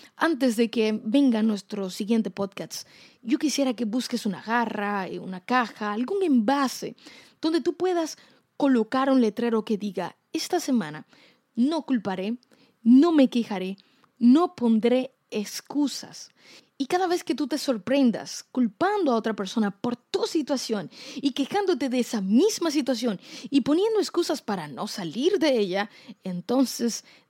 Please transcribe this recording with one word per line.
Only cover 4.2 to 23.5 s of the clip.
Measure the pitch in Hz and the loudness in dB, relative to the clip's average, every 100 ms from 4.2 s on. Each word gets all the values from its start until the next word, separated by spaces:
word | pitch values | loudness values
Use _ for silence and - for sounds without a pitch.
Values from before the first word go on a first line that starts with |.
| 214 | -4
una | 160 | -4
jarra, | 220 240 226 214 202 202 185 | -2 -2 -2 -2 -4 -4 -6
eh, | 180 | -8
una | 185 185 | -10 -10
caja, | - 254 220 - 208 | -2 0 0 -4 -6
algún | 208 254 403 | -4 -2 0
envase, | 359 254 208 277 254 - - - - - - _ | 2 2 4 2 0 -2 -12 -12 -20 -20 -20 _
donde | 320 320 | -2 0
tú | 349 - | -2 -2
puedas | 370 349 311 - - _ _ - | 0 0 -2 -8 -20 _ _ -2
colocar | 277 247 220 262 269 | 2 2 2 0 2
un | 269 | 4
letrero | 220 202 233 226 | 2 0 -2 0
que | 220 208 | 0 -4
diga, | 202 185 170 - _ | -4 -6 -8 -10 _
"Esta | 320 - 349 | -8 -2 -2
semana | - 247 160 - - _ _ _ _ | 0 -2 -2 -10 -16 _ _ _ _
no | - 262 330 - | -2 0 0 -2
culparé, | 254 190 185 196 240 _ _ _ _ | -2 -2 -4 -4 -6 _ _ _ _
no | 226 262 339 | 6 8 8
me | 311 254 | 6 6
quejaré, | 240 220 196 185 196 _ _ _ - | 4 -2 -4 -6 -8 _ _ _ 2
no | 240 277 359 - | 6 6 4 0
pondré | 240 220 233 247 254 _ - | 2 4 4 2 -2 _ -10
excusas". | 214 202 - - 277 285 - - 156 - _ - - _ - | -8 -6 -10 -8 -4 -2 -4 -14 -18 -20 _ -20 -20 _ -8
Y | 269 | -2
cada | 359 370 | 0 0
vez | 349 | -2
que | - 262 | -2 -4
tú | 285 | -2
te | 302 | -4
sorprendas | - 226 - 277 254 151 - - - | -2 -4 0 2 2 2 -6 -14 -8
culpando | 262 233 - 370 415 302 | -2 0 2 0 2 2
a | 226 | 0
otra | 226 | 0
persona | 220 185 233 202 | -4 -4 -2 -2
por | - 247 240 | -2 -6 -6
tu | _ 381 427 | _ -6 -2
situación | 320 254 269 - 214 - - - - | -2 -2 -4 -2 -4 -6 -12 -16 -4
y | 277 | -4
quejándote | 247 269 403 381 269 277 | -2 -2 0 0 0 0
de | 247 | 0
esa | 233 226 | -2 -2
misma | 190 226 415 - 339 | 2 4 4 2 -2
situación | 285 262 233 240 185 - - | -2 -2 -2 -2 -4 -8 -16
y | - | 0